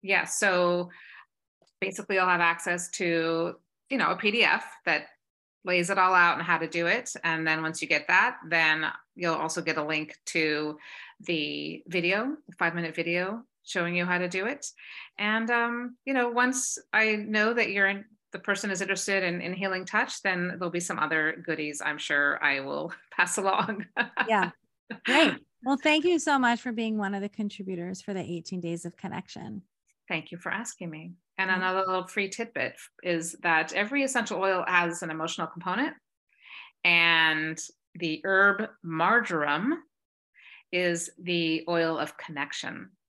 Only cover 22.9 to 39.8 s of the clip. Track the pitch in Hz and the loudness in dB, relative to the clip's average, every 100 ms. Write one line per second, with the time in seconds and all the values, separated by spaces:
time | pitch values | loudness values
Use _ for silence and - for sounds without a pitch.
22.9 | - _ - 180 - 190 190 202 208 - | -10 _ -2 0 2 2 2 0 -4 -8
23.9 | - 240 - 226 214 185 - _ _ _ | -4 -4 -2 0 2 2 -4 _ _ _
24.9 | 214 - 277 320 - _ _ 247 277 311 | -8 2 4 4 2 _ _ -2 0 4
25.9 | 302 339 349 - 285 247 233 254 220 226 | 4 4 2 4 4 4 2 -2 -4 -2
26.9 | 214 196 202 202 202 208 - 190 180 175 | 0 -2 -2 -4 -4 -6 -6 -8 -6 -6
27.9 | 185 - 190 156 170 - 185 170 170 170 | -8 -6 -6 -4 -8 -6 -6 -4 -4 -6
28.9 | - 190 185 185 - 214 214 - _ _ | -10 -10 -8 -10 -14 -12 -12 -14 _ _
29.9 | _ _ 165 160 175 180 202 226 - 175 | _ _ -6 -6 -12 -6 -6 -8 -10 -10
30.9 | 156 170 175 _ - 190 185 185 190 190 | -10 -14 -18 _ -6 -2 0 2 0 0
31.9 | 185 180 - 196 190 196 - 123 - - | -2 -2 -4 -4 -4 -6 -4 -4 -6 -20
32.9 | _ 180 170 165 - 175 160 156 185 208 | _ -2 -2 -2 -4 2 2 2 -2 0
33.9 | 277 269 262 226 190 190 185 - 180 170 | 0 2 0 -2 0 2 2 4 2 2
34.9 | 165 185 160 160 - 165 170 180 190 302 | -2 -6 -6 -6 -4 -6 -6 -4 -2 -2
35.9 | - _ _ _ _ - - - _ 175 | -6 _ _ _ _ -20 -20 -20 _ 2
36.9 | 170 170 165 160 156 160 160 - _ _ | 4 6 6 6 4 -2 -6 -12 _ _
37.9 | 170 165 156 190 190 202 196 214 - 170 | -6 -4 -2 2 6 6 4 -4 -8 -6
38.9 | 160 175 233 220 170 147 147 220 339 | 0 4 4 2 0 0 2 0 -2